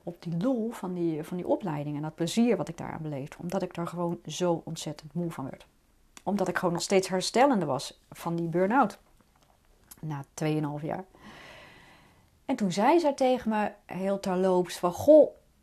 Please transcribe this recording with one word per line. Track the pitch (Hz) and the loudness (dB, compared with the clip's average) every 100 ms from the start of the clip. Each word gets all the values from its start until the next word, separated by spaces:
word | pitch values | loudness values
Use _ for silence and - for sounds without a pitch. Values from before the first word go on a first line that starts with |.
op | - 170 | -10 -10
die | 175 170 | -6 -2
lol | 233 247 220 | 0 0 -2
van | - 185 | -6 -6
die, | 180 170 151 | -2 -2 -2
van | 165 180 | -4 -6
die | 175 | -2
opleiding | 302 185 147 147 147 | -2 -2 -4 -4 -6
en | |
dat | 156 | -6
plezier | - 165 226 240 214 | -4 -2 2 4 2
wat | 147 | -2
ik | - | -8
daaraan | - - | -10 -8
beleefde. | 156 139 143 - | -8 -8 -8 -10
Omdat | 175 196 | -6 -4
ik | 185 | -4
daar | - 170 | -6 -6
gewoon | 170 170 175 - | -4 -4 -4 -8
zo | 151 180 170 | -2 0 0
ontzettend | - 160 160 147 156 | -4 -10 -8 -10 -10
moe | 165 170 | -6 -6
van | 170 | -6
werd. | 135 - - _ _ _ _ - | -10 -12 -18 _ _ _ _ -12
Omdat | - 196 180 | -4 -2 0
ik | 175 | 0
gewoon | 180 | 0
nog | 170 | 0
steeds | - 196 185 | 2 2 2
herstellende | 185 180 226 285 220 151 | -2 0 4 4 4 0
was | 135 - - - | -2 -6 -14 -20
van | - 170 170 | -10 -6 -4
die | 170 | -2
burn-out. | 170 190 254 233 - _ _ _ _ _ _ _ _ - - | 0 2 4 2 0 _ _ _ _ _ _ _ _ -20 -14
Na | 156 143 139 | -8 -8 -10
tweeënhalf | - 156 156 151 147 | -4 -2 0 -2 -4
jaar. | 156 - - - - - - - - - - - - _ _ _ - | -6 -6 -8 -18 -20 -20 -20 -20 -20 -20 -20 -20 -20 _ _ _ -6
En | 262 | -2
toen | 196 | -2
zei | 170 233 339 | 2 4 6
zij | 302 | 4
tegen | 277 254 254 220 | 2 2 2 0
me | 214 208 - - | -2 -2 -6 -12
heel | 180 190 196 | -6 -2 -2
terloops | 196 180 190 180 175 - | 0 2 4 4 2 -2
van, | 175 | -4
"Goh, | 170 - 311 - - _ _ | 0 8 10 8 2 _ _